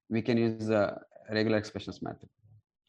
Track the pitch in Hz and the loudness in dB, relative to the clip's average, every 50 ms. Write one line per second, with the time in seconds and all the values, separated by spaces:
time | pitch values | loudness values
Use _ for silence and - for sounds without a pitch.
0 | _ - 110 113 107 - 120 117 117 117 110 110 110 110 110 107 101 - - - | _ -4 -2 -2 2 2 2 4 4 2 0 -2 -2 2 2 4 4 2 0 -4
1 | - - - - - - 107 107 110 110 110 107 104 - - 101 - - 90 - | -12 -18 -20 -20 -10 -4 -2 0 2 2 2 0 0 -2 -8 -12 -10 -12 -12 -10
2 | - 85 82 - - - _ _ _ _ - - _ _ _ _ _ | -10 -10 -10 -12 -14 -20 _ _ _ _ -20 -20 _ _ _ _ _